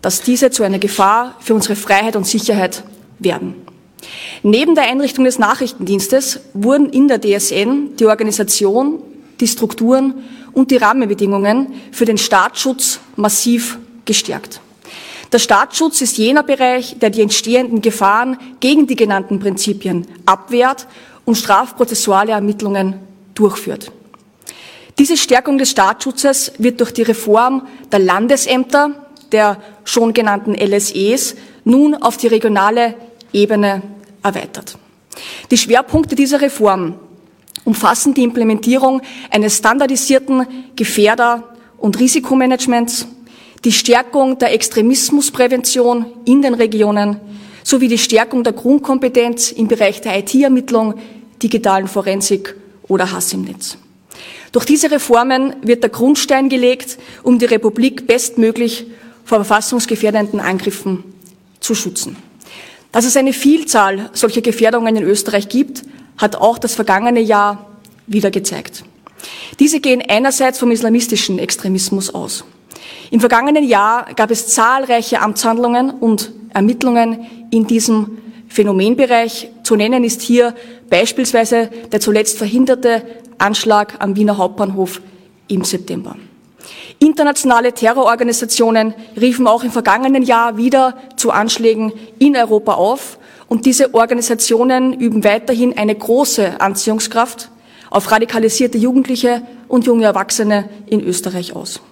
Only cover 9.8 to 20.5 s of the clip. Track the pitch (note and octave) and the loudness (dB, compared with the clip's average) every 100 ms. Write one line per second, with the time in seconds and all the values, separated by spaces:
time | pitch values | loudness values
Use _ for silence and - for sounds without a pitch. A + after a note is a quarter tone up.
9.8 | A3+ C4 C4+ B3+ - - - - C4 C4 | 2 2 2 -4 -14 -20 -8 -2 2 4
10.8 | G#3+ B3+ A3+ G3+ G3+ G3+ G3+ A3+ C4+ - | 2 2 0 -2 0 0 0 0 -2 -8
11.8 | - - A3+ G#3+ - G3 G3 - C4 C4 | -18 -2 0 0 2 2 2 -2 -4 -2
12.8 | - - - - G#3 G3+ A#3+ A#3+ - - | -4 -6 -12 -4 -2 0 0 -2 -2 -10
13.8 | - - - G#3+ - D#3+ - - - _ | -18 -18 -4 -4 -2 -10 -12 -20 -20 _
14.8 | - - - - - A#3+ - G3+ C4 - | -20 -20 -20 -20 -2 0 4 2 2 0
15.8 | D#4+ - B3 - A3 D4 D4 C4+ B3+ B3+ | -2 0 -4 0 2 2 0 0 0 0
16.8 | B3 - A3 G#3+ G#3 - G#3+ B3 B3+ A3+ | -4 -2 -2 2 0 0 0 0 0 -2
17.8 | A3 G#3+ G3 G#3 B3+ B3+ - - B3+ D4 | -2 0 0 2 0 -6 -12 -4 2 2
18.8 | C#4 A#3+ G#3+ G3 F#3 G3 G3+ F#3+ - G3+ | 2 2 0 0 -2 -4 -4 -4 -4 -4
19.8 | F#3+ F#3 F3 - - F#3+ - | -4 -6 -6 -6 -2 -2 0